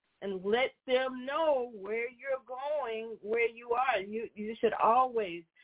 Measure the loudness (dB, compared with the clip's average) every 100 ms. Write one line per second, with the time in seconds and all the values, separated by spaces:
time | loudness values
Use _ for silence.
0 | _ _ -8 -6 0 0 0 -4 0 0
1 | 0 -4 -6 0 2 2 0 -8 -6 -4
2 | -4 -8 -4 -4 -4 -8 -4 -2 -2 -6
3 | -6 -10 -4 2 2 0 -2 2 4 2
4 | 0 -6 -6 -8 -8 0 0 4 6 6
5 | 4 2 -2 -6 -12 _